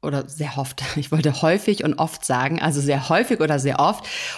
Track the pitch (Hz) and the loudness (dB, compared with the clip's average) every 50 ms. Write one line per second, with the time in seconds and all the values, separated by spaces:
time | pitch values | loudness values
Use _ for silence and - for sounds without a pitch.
0 | - 147 143 139 131 - 143 156 147 143 127 139 135 131 - - 135 - - 147 | -8 -4 -4 -4 -6 -6 -8 -8 -8 -6 -4 -6 -6 -6 -8 -8 -8 -6 -4 -4
1 | 139 - - 156 156 151 135 - - 160 175 208 - - 202 202 - 156 143 - | -4 0 0 2 2 2 2 2 2 4 4 4 2 2 0 2 2 -2 0 0
2 | 160 160 - - - - 135 123 127 139 165 165 - 160 139 143 143 139 143 135 | 0 -2 -2 -6 -4 -2 0 0 0 0 0 0 0 0 0 2 2 2 2 0
3 | 131 - 160 185 247 - 254 - 156 151 151 139 135 139 - - 143 170 208 - | 2 2 2 2 4 2 2 2 2 2 2 2 0 0 2 4 2 2 2 0
4 | - - - - - - - | -6 -10 -8 -8 -8 -8 -10